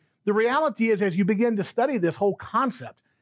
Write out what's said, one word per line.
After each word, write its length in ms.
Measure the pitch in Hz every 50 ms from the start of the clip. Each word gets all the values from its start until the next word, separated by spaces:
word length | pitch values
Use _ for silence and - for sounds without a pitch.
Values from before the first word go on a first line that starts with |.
| _ _ _ _ _
the 80 | 202
reality 600 | 208 214 226 233 262 294 320 294 208 - 226 226
is, 100 | 220 180
as 160 | 208 196 160
you 80 | 180 202
begin 320 | 180 220 190 233 240 226
to 60 | 202 175
study 340 | - - - 233 285 277
this 200 | 220 170 170 -
whole 180 | - 202 202 185
concept 680 | - - - - 226 269 254 - - - - - _ _ _ _ _